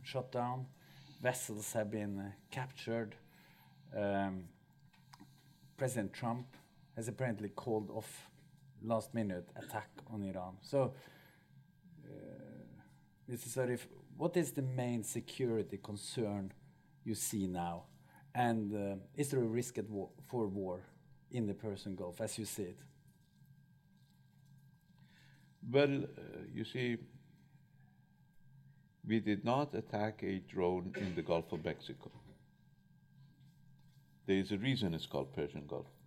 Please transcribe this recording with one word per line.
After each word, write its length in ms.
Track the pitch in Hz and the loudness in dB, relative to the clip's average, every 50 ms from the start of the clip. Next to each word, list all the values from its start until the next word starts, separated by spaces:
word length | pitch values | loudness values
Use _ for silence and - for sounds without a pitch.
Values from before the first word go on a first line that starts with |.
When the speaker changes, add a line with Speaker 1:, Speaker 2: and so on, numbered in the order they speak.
Speaker 1:
shot 300 | - - - 131 123 - | -8 -4 -2 -2 -2 0
down, 340 | - 123 120 123 127 131 131 - - - - - - - - - - - | 0 0 2 2 0 -2 -4 -6 -10 -18 -20 -20 -20 -20 -20 -18 -6 0
vessels 500 | 123 123 123 - - - 107 104 104 - | 2 2 2 2 0 -4 -4 -4 -4 0
have 180 | - 117 107 104 | 2 2 2 2
been, 280 | 110 107 104 101 98 98 | 0 0 0 0 -2 -2
uh, 120 | 98 101 101 - - - | -4 -6 -8 -10 -12 -8
captured. 640 | - 135 131 131 - - - 117 113 117 113 104 - - - - - - - - - - - - - - - - - | -6 -4 -4 -6 -6 -8 -4 -2 0 0 -2 -4 -8 -14 -20 -20 -20 -20 -20 -20 -20 -20 -20 -20 -20 -20 -12 -6 -2
Um, 480 | 107 101 101 101 98 98 98 95 92 87 85 - - - - - - - - - - - - - - - - - - - - - - - - - | 0 2 4 4 4 2 2 0 -4 -6 -10 -14 -20 -20 -20 -20 -20 -20 -20 -20 -20 -20 -20 -20 -20 -20 -20 -20 -20 -20 -20 -20 -20 -20 -12 -4
President 360 | - 135 123 113 120 101 95 | 0 0 0 2 0 -2 -2
Trump 340 | - - 123 117 117 123 127 - - - - - - - - - - | -2 -2 0 0 0 -2 -4 -10 -14 -20 -20 -20 -20 -20 -20 -12 -8
has 120 | 117 113 113 | -6 -4 -4
apparently 400 | 104 - 131 123 104 98 107 98 | -2 0 0 0 0 -2 -4 -6
called 420 | 101 - - 120 110 107 104 - | -6 -4 -2 0 2 2 0 -2
off 380 | - 110 - - - - - - - - - - - - - - - - | -4 -6 -6 -8 -10 -14 -16 -18 -20 -20 -20 -20 -20 -20 -20 -20 -14 -6
last-minute 680 | 104 110 117 110 107 - - 117 110 101 92 87 87 - - | 0 2 2 2 2 0 0 0 2 2 0 -2 -4 -8 -10
attack 320 | - - - - 107 - - - - - - | -12 -8 -6 -4 -6 -6 -8 -14 -16 -12 -8
on 100 | 113 104 | -4 -4
Iran. 340 | 98 95 90 92 90 92 95 95 | -2 -2 -2 -4 -4 -6 -8 -12
So, 320 | - - 139 139 131 - - - - - - - - - - - - - - - - - - - - 180 170 156 - | -6 0 2 4 4 2 0 -6 -14 -18 -20 -20 -20 -20 -20 -20 -20 -20 -20 -20 -20 -20 -20 -20 -20 -20 -20 -18 -16
uh, 60 | - - - - - - 139 - - - - - - - - - - - - - - - - - | -14 -14 -12 -12 -14 -14 -14 -16 -16 -16 -16 -16 -18 -18 -20 -20 -20 -20 -20 -20 -20 -20 -14 -8
Mister 220 | - 123 113 - 123 | -6 -6 -4 -4 -2
Zarif, 320 | - 131 127 123 123 117 - - - - - - - - | 0 2 2 2 2 0 -2 -8 -16 -18 -18 -12 -2 0
what 180 | 147 170 - | 2 4 4
is 160 | 175 160 131 | 4 4 4
the 80 | - 143 | 2 0
main 420 | 135 131 127 127 123 123 120 117 | 0 0 2 2 2 2 2 0
security 760 | 104 - - 120 117 - - - 131 120 113 110 98 - 98 95 | 0 -2 -2 -4 -4 -4 -2 0 2 4 4 2 2 0 -4 -8
concern 720 | - - 104 101 - - - 127 113 104 104 101 95 95 - - - - - - - - - - - | -6 -6 -6 -6 -6 -4 -2 0 0 2 0 0 -2 -4 -8 -12 -20 -20 -20 -20 -20 -20 -16 -8 -4
you 100 | 110 107 | -2 -2
see 320 | - - - - 104 95 | 0 0 0 2 2 2
now? 380 | 92 90 87 85 87 85 85 - - - - - - - - - - - | 2 2 2 0 0 -2 -4 -8 -12 -20 -20 -20 -20 -20 -20 -12 -2 2
And, 400 | 123 123 117 117 113 107 101 107 | 4 4 4 4 4 2 0 0
uh, 220 | 104 101 98 98 95 - - - | 0 0 0 -2 -4 -6 -6 -2
is 140 | 147 143 135 | -2 0 2
there 100 | 139 131 | 4 4
a 60 | 120 | 4
risk 320 | 110 110 120 120 - - 117 | 4 4 2 0 0 -2 -4
at 100 | 101 104 | -4 -2
wa-, 220 | 107 98 92 - - - - - | -2 -4 -4 -6 -8 -14 -10 -4
for 180 | - 120 110 | 0 0 0
war 360 | 101 95 101 95 92 90 92 - - - - - - - - - - | 2 0 0 -2 -2 -2 -4 -8 -12 -20 -20 -20 -20 -20 -20 -12 -6
in 160 | - 123 113 | -2 0 0
the 80 | 101 98 | 0 0
Persian 400 | - - 107 98 95 - 101 95 | -2 -4 -4 -4 -4 -4 -6 -4
Gulf, 260 | 87 92 90 87 - | -4 -6 -6 -4 -4
as 180 | 110 107 - - | -4 -2 -2 -4
you 60 | 107 | -4
see 200 | 101 - - 98 | -4 -4 -4 -4
it? 140 | 87 95 - - - - - - - - - - _ - - - - - - - - - - _ - - - - - - - - - - - - - - - - - - - _ - - - - - - - - - - - - - - - - 117 | -4 -6 -12 -16 -20 -20 -20 -20 -20 -20 -20 -20 _ -20 -20 -20 -20 -20 -20 -20 -20 -20 -20 _ -20 -20 -20 -20 -20 -20 -20 -20 -20 -20 -20 -20 -20 -20 -20 -20 -20 -20 -20 _ -20 -20 -20 -20 -20 -20 -20 -20 -20 -20 -20 -20 -20 -16 -10 0 4
Speaker 2:
Well, 360 | 120 139 143 139 139 139 - | 8 8 8 8 6 4 2
uh, 160 | - - - - - - - - - | -2 -4 -8 -10 -10 -8 -10 -8 -6
you 120 | 123 - 113 | -4 -4 -4
see, 340 | - - 127 123 123 117 113 - - - - - - - - - - - - - - - - - - - - - - 807 807 807 - - - - - - - - - - - - - _ _ - - | -2 0 0 2 2 2 0 -2 -8 -18 -20 -20 -20 -20 -20 -20 -20 -20 -20 -20 -20 -20 -20 -20 -20 -20 -20 -20 -20 -20 -20 -20 -20 -20 -20 -20 -20 -20 -20 -20 -20 -20 -20 -20 -20 _ _ 0 4
we 120 | 110 113 | 4 4
did 260 | 104 107 104 98 - | 6 4 4 4 4
not 280 | 113 123 139 147 143 - | 4 4 4 4 2 0
attack 480 | 110 - - - 104 104 110 107 - | -2 -2 0 0 2 2 0 0 -2
a 180 | 98 95 98 95 | -2 -2 0 -2
drone 520 | 87 - - 95 90 87 90 92 87 95 - | -4 -4 0 4 4 4 4 2 0 -2 -2
in 180 | - 101 92 87 | -2 -2 0 0
the 80 | 87 | 0
Gulf 300 | 78 - 85 82 82 - | 2 2 2 2 2 0
of 120 | 90 80 80 | -4 -2 -2
Mexico. 460 | 85 82 - - - - - - - - - - - - - - - - - - - - - - - - - - - - - - - - - - - - - - - - - - - - - - - - - - | -2 -2 -4 -6 -12 -12 -12 -12 -16 -16 -16 -20 -20 -20 -20 -20 -20 -20 -20 -20 -20 -20 -20 -20 -20 -20 -20 -20 -20 -20 -20 -20 -20 -20 -20 -20 -20 -20 -20 -20 -20 -20 -20 -20 -20 -20 -20 -20 -20 -20 -4 2
There 100 | 98 98 | 4 4
is 160 | 98 95 - | 4 4 4
a 60 | 107 95 | 2 2
reason 340 | 107 135 131 - 107 90 | 4 4 4 4 4 2
it's 140 | 82 76 - | 2 0 -2
called 280 | - - 69 67 67 - | -2 0 0 0 0 -2
Persian 300 | - 73 71 - 76 73 | -2 -2 -2 -2 -6 -6
Gulf, 200 | 71 - - - - - - - | -6 -6 -6 -8 -10 -16 -20 -20